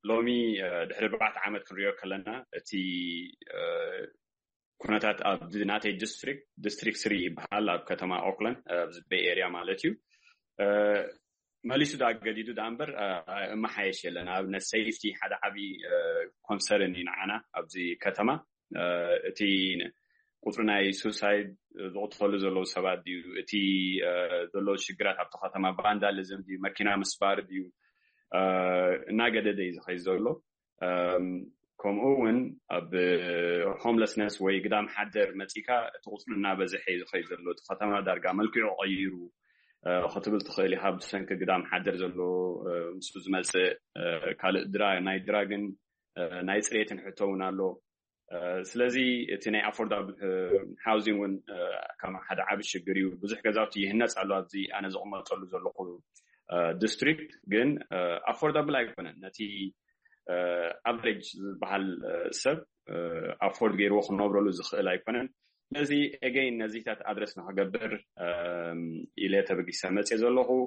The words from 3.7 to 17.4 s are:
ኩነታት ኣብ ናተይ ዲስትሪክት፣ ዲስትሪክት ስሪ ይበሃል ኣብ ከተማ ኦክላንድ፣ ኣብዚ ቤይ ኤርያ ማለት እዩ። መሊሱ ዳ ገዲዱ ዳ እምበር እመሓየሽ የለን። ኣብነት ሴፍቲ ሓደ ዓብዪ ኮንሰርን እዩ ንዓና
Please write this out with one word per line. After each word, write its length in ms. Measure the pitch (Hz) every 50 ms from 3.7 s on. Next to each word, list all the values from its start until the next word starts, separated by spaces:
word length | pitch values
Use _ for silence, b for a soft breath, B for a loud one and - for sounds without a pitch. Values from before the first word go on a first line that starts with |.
| 85 85 82 - 92 95 101 - _ _ _ _ _ _ _ _ _ _ _ _ _ _
ኩነታት 380 | - - 107 110 117 107 104 -
ኣብ 180 | - 101 95 82 85 87 98 104 104
ናተይ 260 | 98 104 107 - 104 98
ዲስትሪክት፣ 500 | 92 110 110 - - - 147 139 - - _ _
ዲስትሪክት 420 | - 110 107 - - - 113 107 -
ስሪ 160 | - 104 101 95
ይበሃል 480 | 87 90 80 76 - - 101 107 107 98
ኣብ 140 | 85 85 -
ከተማ 280 | - 90 87 92 92 92 90 92
ኦክላንድ፣ 340 | 95 95 - 107 113 127 - _ -
ኣብዚ 260 | 87 87 85 82 85 87 85
ቤይ 160 | _ 92 92 90
ኤርያ 220 | 90 87 90 90 90
ማለት 320 | 87 87 90 92 95 -
እዩ። 100 | - 165 220 - _ b b b b b b b _ _ _ - 101 101 101 104 104 104 104 101 - - - _ _ _ _ _ _ _ _ _ -
መሊሱ 280 | 120 131 143 147 143 151
ዳ 100 | 127 131 117 113
ገዲዱ 320 | 113 - 110 107 110 110 120
ዳ 120 | 113 107 110
እምበር 260 | 113 117 123 151 147 135 - 101 98 92 87 - - 98 101 98 95
እመሓየሽ 480 | 107 107 113 110 - 107 101 95 95 -
የለን። 280 | - 87 87 85 85 90
ኣብነት 340 | 92 95 95 95 98 95 -
ሴፍቲ 360 | - - 110 110 110 107 - - 104
ሓደ 200 | 98 - 98 98 101 -
ዓብዪ 280 | - 101 98 101 101 98 95 - 85 85 87 87 85 85 82 85 85 95 _ _
ኮንሰርን 520 | _ - 104 98 - - 104 101 98 90 90
እዩ 100 | 90 87
ንዓና 280 | 87 90 95 95 98 104 113